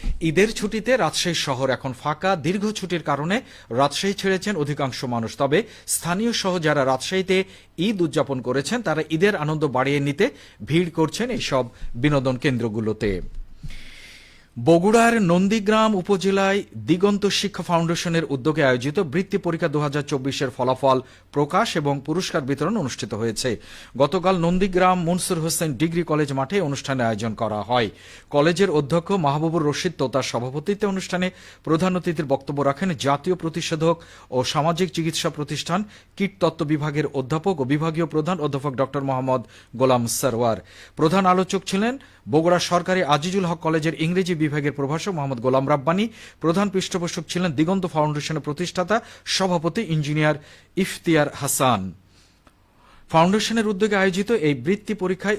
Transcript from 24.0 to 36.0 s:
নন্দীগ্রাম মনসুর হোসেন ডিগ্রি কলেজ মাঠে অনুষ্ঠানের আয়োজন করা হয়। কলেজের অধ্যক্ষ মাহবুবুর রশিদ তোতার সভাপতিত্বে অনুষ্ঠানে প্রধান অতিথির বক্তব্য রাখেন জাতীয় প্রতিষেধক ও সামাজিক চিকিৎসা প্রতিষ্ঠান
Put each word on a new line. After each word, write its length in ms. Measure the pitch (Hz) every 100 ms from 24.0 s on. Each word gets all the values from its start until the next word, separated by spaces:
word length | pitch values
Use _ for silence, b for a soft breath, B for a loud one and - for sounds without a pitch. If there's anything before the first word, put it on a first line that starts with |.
| 143 185 175 190
নন্দীগ্রাম 600 | 165 180 202 185 185 185
মনসুর 340 | 165 180 - 180
হোসেন 340 | 160 160 165
ডিগ্রি 280 | 120 165 165
কলেজ 300 | 170 151 147
মাঠে 280 | 135 135 202
অনুষ্ঠানের 460 | 160 139 - 135 117
আয়োজন 280 | 110 113
করা 280 | 104 110 104
হয়। 280 | 101 123 110 - B B B
কলেজের 400 | 147 151 175 196
অধ্যক্ষ 420 | 151 139 165 165
মাহবুবুর 540 | 196 147 143 160 170 147
রশিদ 260 | 143 185 160
তোতার 240 | 135 131
সভাপতিত্বে 640 | 127 123 123 139 147 202 208
অনুষ্ঠানে 440 | 190 185 180 180 - B B
প্রধান 320 | - 160 185 180
অতিথির 300 | 175 160 151
বক্তব্য 360 | - - 143
রাখেন 280 | 139 139 185
জাতীয় 420 | 160 135 143 - 180
প্রতিষেধক 600 | 165 165 - 165 160 165 B B B
ও 140 | 127
সামাজিক 440 | 123 160 147 165 180
চিকিৎসা 380 | - 165 151 170
প্রতিষ্ঠান 540 | 147 143 147 - 175 208 B